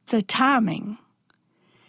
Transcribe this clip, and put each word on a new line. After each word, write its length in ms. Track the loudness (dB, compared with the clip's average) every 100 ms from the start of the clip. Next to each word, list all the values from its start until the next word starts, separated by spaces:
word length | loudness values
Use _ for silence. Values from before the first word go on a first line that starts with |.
| -2
the 160 | -2
timing. 760 | 0 0 2 2 0 -2 -8 -12 _ _ _ -20 _ _ _ _